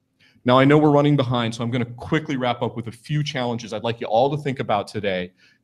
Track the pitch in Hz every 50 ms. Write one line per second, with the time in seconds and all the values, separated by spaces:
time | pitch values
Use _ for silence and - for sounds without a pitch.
0 | _ _ _ _ _ _ _ _ - 123 127 131 135 139 147 151 151 151 143 143
1 | 143 147 147 139 127 120 127 120 117 113 113 - 117 117 131 123 117 - - -
2 | - - 160 156 156 156 143 127 123 123 120 - 131 110 - 120 113 110 - -
3 | - - 151 151 147 147 - 131 123 120 120 117 113 98 113 104 107 117 113 117
4 | - - 107 113 131 143 151 143 147 139 123 - 110 101 110 101 95 - - 107
5 | 98 98 92 90 90 90 _ _ _ _ _ _